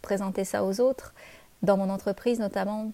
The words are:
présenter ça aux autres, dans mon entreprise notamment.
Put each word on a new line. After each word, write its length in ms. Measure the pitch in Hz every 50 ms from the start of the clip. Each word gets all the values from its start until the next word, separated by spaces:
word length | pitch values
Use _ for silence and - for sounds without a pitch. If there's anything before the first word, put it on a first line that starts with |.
| -
présenter 420 | - 202 196 202 190 190 - 190
ça 200 | - - 208 202
aux 180 | 190 196 208 247
autres, 320 | 262 269 - - - - - - - - - - - - _ -
dans 160 | 175 196 196
mon 100 | 196 190
entreprise 500 | 196 196 - 208 190 - - 240 240 226
notamment. 540 | 220 196 - 196 190 196 208 214 220 220